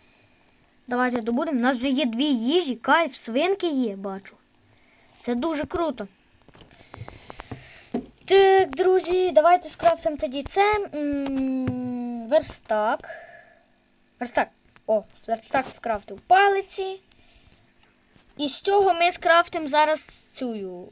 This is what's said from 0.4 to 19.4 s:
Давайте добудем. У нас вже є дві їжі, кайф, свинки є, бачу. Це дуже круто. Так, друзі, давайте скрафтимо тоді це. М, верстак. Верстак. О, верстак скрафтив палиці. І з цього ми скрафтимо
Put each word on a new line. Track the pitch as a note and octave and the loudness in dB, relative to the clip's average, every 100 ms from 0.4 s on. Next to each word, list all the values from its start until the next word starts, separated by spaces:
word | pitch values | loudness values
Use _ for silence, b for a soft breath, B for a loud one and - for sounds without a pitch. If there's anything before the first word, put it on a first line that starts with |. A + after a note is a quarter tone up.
| b b b b - | b b b b -6
Давайте | B3 B3+ A#3+ | -2 0 -2
добудем. | A3 A#3+ D#4+ B3+ | -2 -2 -2 0
У | |
нас | B3 A#3+ | 0 0
вже | C#4 | 0
є | C4 | 0
дві | B3+ A3+ | 0 0
їжі, | D4 A#3+ A#3 F4 D4+ | 0 0 2 0 0
кайф, | A3+ - D#4+ D#4 | -4 2 2 2
свинки | - - A#3+ F4+ G4 F4 | -6 -4 -2 0 0 -2
є, | C4+ A3+ G3 | -2 -2 -6
бачу. | G3 F#3+ - - _ _ b b b b b b | -10 -10 -14 -20 _ _ b b b b b b
Це | A#3+ | -6
дуже | A#3+ E4 D4 | -4 -2 -4
круто. | D4+ - D#4+ - G3+ _ _ _ _ - - B B B B B B B B B B B B - - _ - | -4 -4 -4 -4 -12 _ _ _ _ -20 -20 B B B B B B B B B B B B -10 -10 _ 2
Так, | G4 G4 F#4+ C#4+ | 6 8 6 4
друзі, | C4+ F#4 F#4 E4+ F#4 F4+ | 0 2 2 2 0 2
давайте | D4+ E4 F4+ D4+ | 6 8 6 2
скрафтимо | - E4+ E4 E4 D4 | 0 2 2 -2 -4
тоді | C#4+ C#4 | -6 -6
це. | C4+ G4 G4+ G#4 G4 | -2 2 2 2 -4
М, | D4+ C#4+ C#4+ C#4 C4+ C4 C4 B3+ B3+ B3 A#3+ A#3+ A#3 A3+ | -4 -4 -4 -4 -4 -2 -2 -4 -4 -6 -6 -8 -8 0
верстак. | D#4 - - - G#3+ G#3+ D4 - - B B B B B _ _ _ _ _ | 0 0 -8 -4 -2 0 -2 -8 -18 B B B B B _ _ _ _ _
Верстак. | A#3+ C#4+ - _ _ _ - | -4 -2 -2 _ _ _ -2
О, | G#3+ - _ - | -2 -2 _ -8
верстак | A3+ - C4+ C4 | -8 -2 -4 -4
скрафтив | - A#3+ G#3 - G3 - | -8 -6 -6 -8 -16 2
палиці. | F#4+ G4+ G4 G4 - F#4+ F#4+ _ b b b b b b b b b b _ _ - | 4 4 2 -4 -8 -8 -10 _ b b b b b b b b b b _ _ -8
І | C#4+ | -8
з | - | -4
цього | G4+ G4+ F#4+ | 0 4 4
ми | E4+ F4 | 4 0
скрафтимо | - E4+ E4+ | 2 4 4